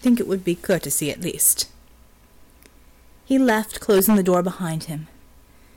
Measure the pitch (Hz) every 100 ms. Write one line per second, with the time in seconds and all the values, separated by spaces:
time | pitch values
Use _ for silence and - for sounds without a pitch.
0 | 254 240 - 190 185 175 - 175 143 -
1 | 147 - 170 - - - - - - -
2 | - - _ - - - - - - -
3 | - - - 269 262 214 214 - - 196
4 | 190 214 185 180 180 - 175 160 160 151
5 | 156 - - - _ _ -